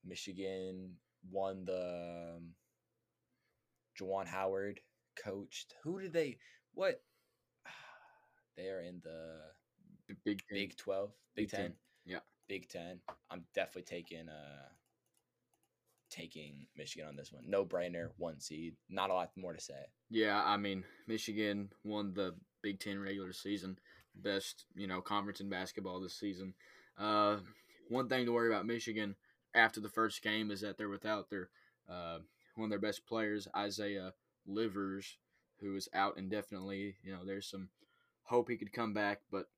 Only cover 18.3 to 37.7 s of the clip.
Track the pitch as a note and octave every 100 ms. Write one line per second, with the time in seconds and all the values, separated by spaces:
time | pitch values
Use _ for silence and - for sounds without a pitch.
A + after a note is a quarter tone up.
18.3 | D2 - D#2 E2 D#2 _ F#2+ F#2+ F#2 E2+
19.3 | - F#2 D#2 - C#2 C#2 _ _ A2+ A2
20.3 | G#2 F2 G2+ G2+ F#2+ F2+ - - A2+ -
21.3 | G#2+ G#2+ G2+ G2+ - G#2 G#2 G2+ F#2 F#2
22.3 | E2+ - _ G#2 F#2+ G#2 G2 G2 G2 F#2
23.3 | F#2 G2 G2+ F#2+ F#2 - - - G2+ G2
24.3 | G2 - - - - G2 F#2 - G#2 G2+
25.3 | G2 G2+ F#2 F#2 - F#2+ F#2 F#2 - G#2
26.3 | F#2 F#2+ - - - - - G#2+ G#2+ G#2
27.3 | G#2 F#2 - - - - A#2+ B2+ C3 A#2+
28.3 | A#2 A#2 G#2+ G#2 A#2 A2+ G#2+ G#2 G2 _
29.3 | _ _ A#2 A2+ A2 G#2 - A2 - G#2+
30.3 | G#2+ G#2+ G2+ G#2 F#2+ G#2 G2 A2 G#2 -
31.3 | G2+ F2+ _ - _ - F2+ E2+ E2 E2+
32.3 | _ _ - A2 G2+ G#2+ G2+ - A2+ G#2+
33.3 | G#2 F#2+ F#2 G#2 G2+ G2+ G2 F#2 - _
34.3 | _ - G2+ A2+ G2 G2 G2 - - _
35.3 | _ _ _ G2+ G2 F#2 F#2+ G2 - F#2+
36.3 | G#2 G2+ G2 F#2+ G2 G2+ F#2+ F#2+ F#2+ F#2
37.3 | G2 - G2 F#2+